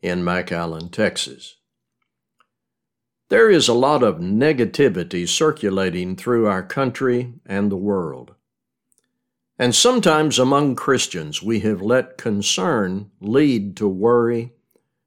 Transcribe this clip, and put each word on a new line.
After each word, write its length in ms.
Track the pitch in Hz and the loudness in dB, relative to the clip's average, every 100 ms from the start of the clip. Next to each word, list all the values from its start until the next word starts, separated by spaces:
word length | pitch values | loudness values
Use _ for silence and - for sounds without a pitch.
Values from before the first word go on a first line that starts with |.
in 220 | 95 90 | -4 -4
McAllen, 640 | 87 90 87 85 85 80 85 | -2 -2 -4 -6 -6 -8 -12
Texas. 680 | - 104 - - 67 - _ _ _ _ _ _ _ _ _ _ _ _ _ _ _ _ _ _ | -4 -4 -2 -10 -12 -20 _ _ _ _ _ _ _ _ _ _ _ _ _ _ _ _ _ _
There 220 | 202 226 | 4 6
is 180 | 185 127 | 6 4
a 60 | |
lot 300 | 120 135 147 | 2 2 4
of 160 | 127 80 | 2 0
negativity 1080 | 87 104 143 147 113 - 143 92 87 92 87 | -2 0 2 2 0 2 2 2 -6 -6 -4
circulating 880 | - 156 151 104 95 95 87 90 - | 0 0 0 -2 0 -2 -2 -6 -8
through 320 | - 120 110 | -2 0 2
our 160 | 95 | 0
country 720 | 92 - 135 123 135 123 123 120 _ | -4 -4 -4 -2 -2 -2 -4 -12 _
and 240 | 98 101 | -2 -2
the 60 | 98 | -2
world. 600 | 101 98 82 65 60 _ _ _ _ _ _ _ _ _ _ _ _ _ | -2 -2 -4 -10 -18 _ _ _ _ _ _ _ _ _ _ _ _ _
And 160 | 123 120 | 0 2
sometimes 640 | 240 254 185 156 156 127 | 4 4 4 4 2 2
among 360 | 127 139 147 123 | 2 4 2 -2
Christians, 680 | - 131 - 90 76 76 | 0 0 0 -6 -8 -8
we 160 | 98 113 | -4 -2
have 220 | 107 101 | 0 -2
let 360 | 98 127 123 - | 0 0 0 -8
concern 920 | - 104 98 - 185 131 95 95 101 _ | -4 -4 -2 -2 0 0 -2 -4 -8 _
lead 560 | 98 123 151 120 101 90 | -2 2 2 0 -4 -4
to 120 | 104 | -4
worry 640 | 92 110 120 117 117 120 _ _ _ _ _ | 0 2 4 2 -2 -6 _ _ _ _ _